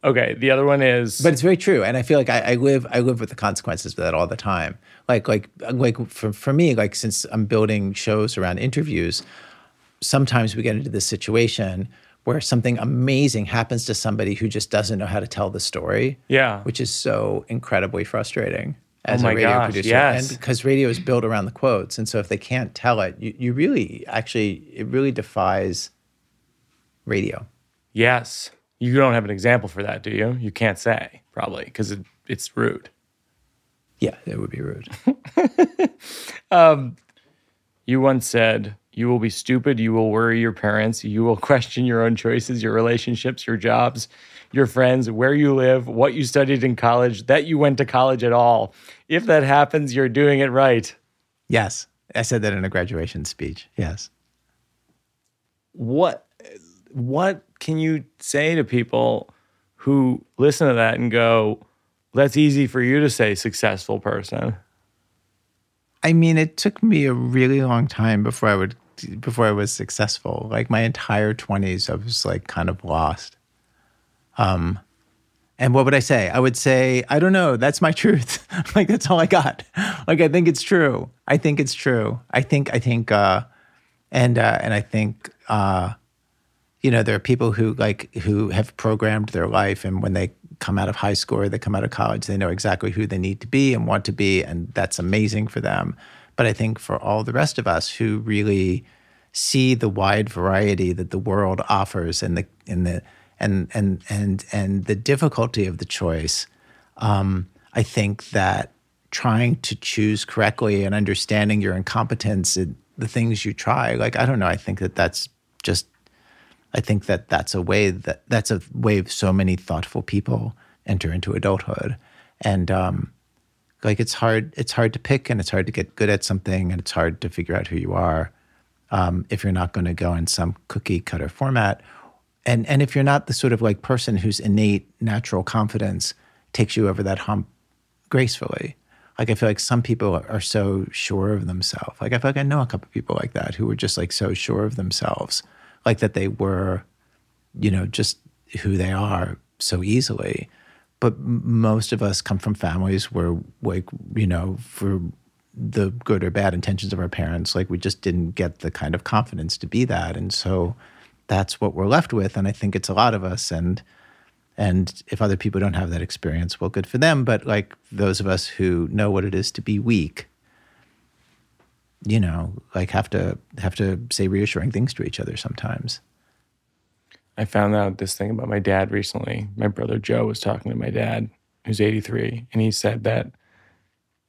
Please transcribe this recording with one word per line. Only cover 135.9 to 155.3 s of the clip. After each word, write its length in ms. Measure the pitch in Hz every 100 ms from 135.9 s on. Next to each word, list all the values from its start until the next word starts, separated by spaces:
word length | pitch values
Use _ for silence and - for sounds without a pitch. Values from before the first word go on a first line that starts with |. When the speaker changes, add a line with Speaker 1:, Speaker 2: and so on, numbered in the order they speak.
| 95 - - _ _ _
Speaker 2:
takes 220 | - 104 -
you 100 | 101
over 140 | 92
that 160 | 98 95
hump 280 | - 104 - _ _ _ _ _ _
gracefully. 640 | 131 123 - - - - - _ _ _ -
Like, 100 | 117
I 60 | 110
feel 120 | 113
like 100 | 101
some 220 | - 120
people 320 | 117 113 107 85
are, 120 | -
are 100 | 110
so 440 | - 110 98 95 95
sure 420 | - - 101 95
of 120 | 104 87
themselves. 520 | 92 92 - - -
Like, 120 | 110
I 40 | 123
feel 120 | 135
like 80 | 139
I 60 |
know 180 | 139 147
a 40 | 127
couple 200 | - -
of 40 |
people 260 | 117 - 50
like 120 | -
that 220 | - - -
who 120 | 110
were 80 | 107
just, 220 | - -
like, 140 | 87
so 220 | - 95
sure 300 | 92 - 107 107
of 100 | 123
themselves, 640 | 92 - - 50 - - - _ - _ -
like, 140 | 117
that 140 | 107
they 140 | - 98
were, 560 | 104 98 92 95 92 - _ _ _ _ _ _ -
you 100 | 104
know, 140 | 95 95
just 320 | - - - _ _ _ 90
who 160 | 104 95
they 140 | 92
are 460 | 95 104 92 90 90 _ _
so 240 | - 90
easily. 640 | 92 120 - 110 - - - _ _ _ _ _
But 140 | 117
m-, 280 | 110 131 120
most 480 | - 113 110 110 110
of 80 | 117
us 200 | 104 95
come 180 | - 95
from 140 | - 104
families 560 | 90 85 95 95 -
where, 260 | 92 87 85 - -
like, 240 | - 92 90 - - -
you 100 | 101
know, 300 | 87 92 95
for 380 | - - 98 95 85 - _